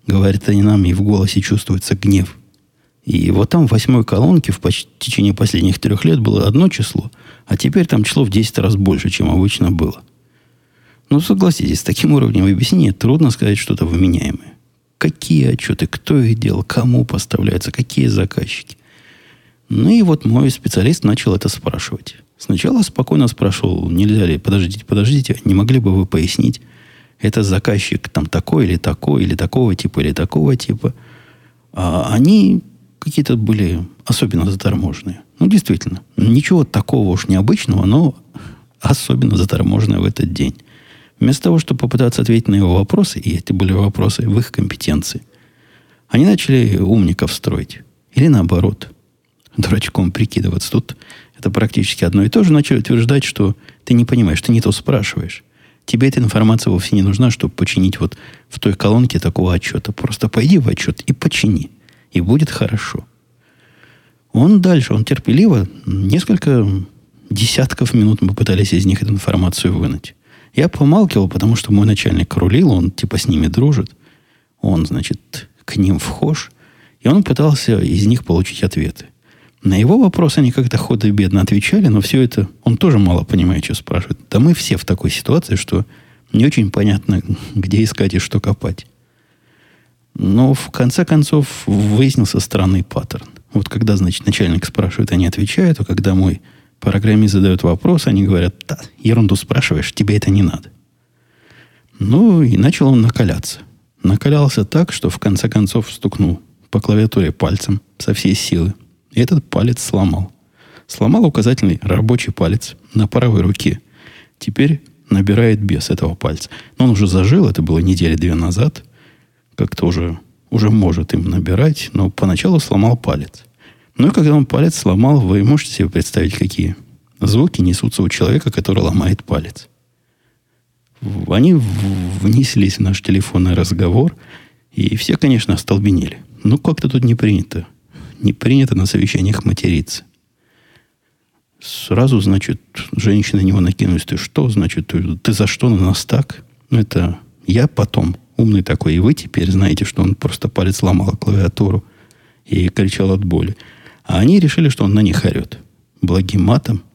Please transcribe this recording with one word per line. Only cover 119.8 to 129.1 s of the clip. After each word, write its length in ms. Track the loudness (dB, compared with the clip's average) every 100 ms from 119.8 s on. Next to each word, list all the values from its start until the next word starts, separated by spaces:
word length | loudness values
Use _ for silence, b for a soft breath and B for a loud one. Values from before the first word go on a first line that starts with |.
| -2
уже, 320 | -2 -4 -8 -14 _ _
уже 180 | 0 2
может 440 | 4 2 0 -2 -4
им 80 | -2
набирать, 600 | -2 -2 0 0 0 -4
но 180 | -2 -2
поначалу 480 | -2 -2 0 2 0
сломал 360 | 2 2 2 0
палец. 500 | -2 -6 -8 -14 _ b b b b 0
Ну 120 | 2
и 20 |
когда 240 | 4 4 4
он 100 | 2
палец 300 | 0 0 0
сломал, 460 | 0 2 4 4
вы 220 | 2 2
можете 280 | 4 2 0
себе 180 | -4 -2
представить, 460 | -2 -4 -2 -2 -2
какие 400 | -4 -2 -4 -6 -14 _ _ _
звуки 400 | 0 2 2 0
несутся 420 | 0 0 -2 -2
у 60 | -4
человека, 420 | 0 0 0 0
который 280 | -4 -2 0
ломает 440 | 0 0 0